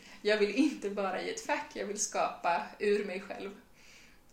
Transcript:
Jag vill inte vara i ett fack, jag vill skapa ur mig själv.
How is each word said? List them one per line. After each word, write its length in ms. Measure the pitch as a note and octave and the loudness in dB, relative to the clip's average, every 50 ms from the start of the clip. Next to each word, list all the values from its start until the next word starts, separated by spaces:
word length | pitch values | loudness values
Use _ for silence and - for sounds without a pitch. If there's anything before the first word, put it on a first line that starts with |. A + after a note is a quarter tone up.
| - - - - | -16 -18 -12 -2
Jag 160 | - G#3 G#3+ G#3 | 2 2 4 4
vill 180 | G3+ G#3 - | 4 4 6
inte 340 | C4 D#4 C#4 A3+ - - G3 | 6 4 4 4 0 -4 -4
vara 320 | G3+ G#3 G3 F#3+ F3+ - | -2 0 -2 0 0 -2
i 120 | - - - | -2 -4 -4
ett 120 | - - | -4 -2
fack, 200 | - - - - - - | -2 -2 -2 -2 -6 -6
jag 120 | G#3+ G3 | -6 -6
vill 140 | G#3 G3+ - | -4 -4 -4
skapa 640 | - - - F#3+ E3 - - - - F3 E3+ F3+ F#3+ - - - | -4 -2 0 0 0 0 0 0 0 2 2 2 0 -4 -6 -2
ur 260 | G#3+ G#3 G3+ G3+ G3+ | 2 4 4 4 2
mig 160 | F#3+ F3+ G3 | -2 -4 -6
själv. 300 | - - - - G3 G3 - - - - - - - - - - - - - - - - | -6 -8 -10 -8 -10 -10 -12 -14 -20 -20 -20 -20 -20 -20 -20 -20 -20 -20 -20 -20 -20 -16